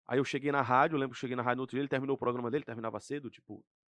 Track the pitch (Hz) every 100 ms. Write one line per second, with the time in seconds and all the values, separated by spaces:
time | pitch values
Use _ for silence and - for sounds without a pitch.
0 | - 123 131 143 143 143 120 127 156 156
1 | 135 120 131 127 120 123 131 123 139 135
2 | 135 139 123 123 120 139 139 117 113 107
3 | - 147 127 - _ 104 - _